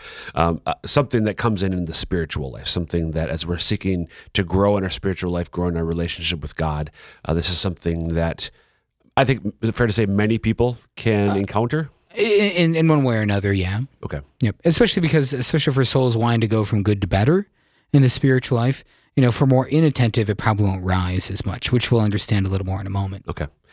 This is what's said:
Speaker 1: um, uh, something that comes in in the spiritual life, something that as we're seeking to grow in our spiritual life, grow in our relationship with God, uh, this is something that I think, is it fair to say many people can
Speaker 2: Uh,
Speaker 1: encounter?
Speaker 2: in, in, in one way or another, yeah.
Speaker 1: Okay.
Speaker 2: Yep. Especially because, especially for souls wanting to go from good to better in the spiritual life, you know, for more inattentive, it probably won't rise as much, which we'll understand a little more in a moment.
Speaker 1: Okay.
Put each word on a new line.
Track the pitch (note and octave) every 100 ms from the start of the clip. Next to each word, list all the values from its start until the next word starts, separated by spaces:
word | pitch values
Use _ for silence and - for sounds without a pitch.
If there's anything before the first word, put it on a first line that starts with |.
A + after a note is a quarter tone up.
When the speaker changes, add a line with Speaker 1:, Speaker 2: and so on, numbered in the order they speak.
| - - -
Speaker 1:
um, | - E2+ E2 -
uh, | D2
something | G2+ D3 B2+ A#2+
that | G#2+ G2
comes | A#2+ G2+
in | F#2+
in | F#2 E2
the |
spiritual | D#2+ - F2+ D#2+ - C2+
life, | A1 -
something | F2+ D#2+ E2+ E2
that | D#2 D2+
as | D#2+ E2
we're | E2+
seeking | - G#2+ F#2+ F2+ E2 - -
to | -
grow | F2 F#2+ G2+ G2+
in |
our | F#2
spiritual | - G2 F2+ F2+
life, | F2 F2
grow | F2 F2+
in | E2+
our |
relationship | E2 E2 E2+ - E2+ E2+
with | D2
God, | - D#2+ D2+ D2+ - - -
uh, | -
this | E2 E2+
is | F2+
something | F#2+ E2 F2 E2 E2
that | E2 E2 - - _ _ _ _ _ _ -
I |
think, | C3 B2 G2+ -
is | A2
it |
fair | G#2 A#2+
to |
say | G#2 G2+
many | G2 G#2+ A2+
people | A2+ A2 A#2+ A#2+ _ -
can | A2+ G#2 G2+
Speaker 2:
Uh, |
Speaker 1:
encounter? | G2+ G2 G#2+ A#2 D3+ D3 _ _
Speaker 2:
in, | - G4+ G3+ G#3
in, | F3 E3 E3
in | D#3+
one | D3+
way | C3 A2+
or |
another, | G#2 G2+ G2+
yeah. | G2 F2+ G#2 C3+ -
Speaker 1:
Okay. | - C#2+ - -
Speaker 2:
Yep. | G#2+ -
Especially | E3+ D#3+ A#3 G3
because, | D#3+ D#3 C3
especially | B2+ B2 D#3 D3+
for | C3
souls | A#2+ C3+ B2+ A2+
wanting | A#2 A#2
to | A2
go | A2
from | G#2 G#2+
good | G2+ G2+
to | F#2+
better | G2 A2+ F#3 - _ _ _ _
in | C#3+
the | B2+
spiritual | - C#3 C3 - A#2+
life, | B2 C3+ - _ _ -
you |
know, | B2
for | A#2+ C3+
more | B2+ C3
inattentive, | D3+ D#3+ B2+ A#2 A#2 G#2
it | G#2
probably | A2+ G#2 G2+
won't | F#2+
rise | F#2 F#2 F2+ F#2 -
as | G2
much, | - F#2 -
which | A#2+ -
we'll | A#2
understand | G#2 G2+ - G2+ F#2+
a |
little | F#2+ F#2
more | F#2+
in | G2
a |
moment. | G2 G2 G2 -
Speaker 1:
Okay. | - D2 _ _